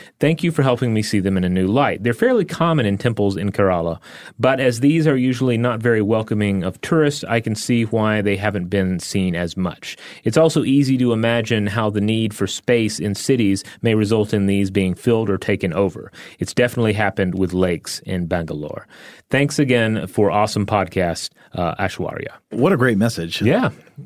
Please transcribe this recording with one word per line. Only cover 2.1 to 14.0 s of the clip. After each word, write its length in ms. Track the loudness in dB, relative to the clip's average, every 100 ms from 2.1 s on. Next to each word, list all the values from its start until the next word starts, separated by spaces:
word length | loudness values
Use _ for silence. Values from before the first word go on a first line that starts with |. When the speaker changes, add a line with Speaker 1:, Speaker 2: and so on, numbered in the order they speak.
Speaker 1:
fairly 320 | 2 2 2 -2
common 400 | -2 0 2 0
in 140 | 0
temples 360 | -2 0 -2 -2
in 160 | -2
Kerala, 480 | 0 2 2 -2 -6 -12 -20 -18 -2
but 220 | 0 2
as 200 | 2 2
these 280 | 2 4 2
are 100 | 2
usually 400 | 0 0 0 2
not 220 | 0 0
very 240 | 2 2
welcoming 600 | 2 0 0 0 0 0
of 160 | -4 -6
tourists, 420 | -2 2 2 -2
I 160 | -2 -2
can 160 | -2 -4
see 300 | 0 0 0
why 360 | 0 0 0
they 140 | 0 0
haven't 320 | -2 -2 -2
been 320 | -2 0 -2
seen 340 | -4 -2 -2
as 240 | -2 -4 -4
much. 400 | -6 -6 -14 -16 -18 -8
It's 140 | 0 4
also 260 | 4 2
easy 360 | 2 2 2 2
to 120 | 2
imagine 540 | 2 0 0 0 -2 0
how 280 | -2 -2 0
the 60 |
need 320 | 0 0 -2
for 120 | -2 -6
space 540 | -4 0 2 0 -2
in 160 | -4 -2
cities 480 | 0 2 2 0 -4 -4
may 140 | 0
result 380 | 2